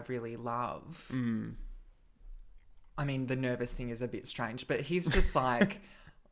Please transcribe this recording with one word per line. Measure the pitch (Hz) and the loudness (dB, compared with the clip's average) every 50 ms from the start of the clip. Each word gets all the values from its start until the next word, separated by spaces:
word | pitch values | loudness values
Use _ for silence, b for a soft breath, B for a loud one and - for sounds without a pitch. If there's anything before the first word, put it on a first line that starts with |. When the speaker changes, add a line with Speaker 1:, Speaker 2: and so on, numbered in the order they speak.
| 117 - | -2 -2
Speaker 1:
really | 127 120 117 117 117 117 | -4 -4 -4 -4 -6 -6
love." | 117 120 117 120 120 107 - 76 - - 160 - - - | -4 -2 -2 -2 -2 -2 -4 -6 -10 -12 -14 -14 -10 -4
Speaker 2:
Mm. | 127 131 123 117 113 110 110 110 113 - - - - - - - - - - - - - - - - - - - - - - - - - - - - - | -2 0 0 2 0 0 -2 -4 -6 -8 -8 -8 -10 -12 -14 -18 -20 -20 -20 -20 -20 -18 -14 -14 -14 -12 -14 -16 -18 -20 -20 -20 -20 -20 -20 -10 -4 -2
Speaker 1:
I | 143 | 0
mean, | 139 135 131 131 120 | 0 2 2 2 2
the | 131 | 2
nervous | 127 131 123 123 120 120 120 - | 2 2 2 2 2 0 -2 -2
thing | - 123 120 | -2 -4 -4
is | 117 113 | -2 -2
a | 123 117 | -2 -2
bit | 120 104 - - | -2 -4 -4 -4
strange, | - - 123 110 113 127 - - | -4 -2 -2 -2 -2 -4 -2 0
but | 147 117 | 0 0
he's | 139 135 170 180 170 160 | 2 2 2 2 4 6
just | 131 190 - - - | 8 8 8 8 8
Speaker 2:
<laughs> | 147 127 127 | 4 4 4
Speaker 1:
like, | 123 120 190 196 - - B B B B B B B B B - | 4 2 0 -2 -4 -8 B B B B B B B B B -2